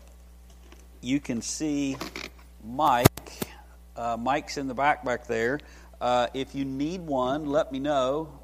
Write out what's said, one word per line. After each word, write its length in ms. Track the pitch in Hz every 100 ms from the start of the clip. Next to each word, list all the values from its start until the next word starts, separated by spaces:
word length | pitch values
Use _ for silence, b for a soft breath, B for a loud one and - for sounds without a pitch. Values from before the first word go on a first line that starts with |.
| - - - - - - - - - -
you 220 | 123 143
can 200 | - 117
see 540 | - - 156 143 139 135 - - - - - -
Mike. 460 | 107 127 151 123 123 - - B B B B B - -
Uh, 220 | 117 117
Mike's 380 | 120 147 - -
in 100 | 135
the 80 | 123
back, 300 | 143 147 131
back 220 | 120 -
there. 340 | 113 117 147 B B B B
Uh, 280 | 120 123 120 131
if 180 | 131
you 100 | 139
need 380 | 139 135 151 185
one, 460 | 165 131 127 147 147
let 240 | 143 160
me 80 | 135
know, 500 | 143 143 127 147 156 -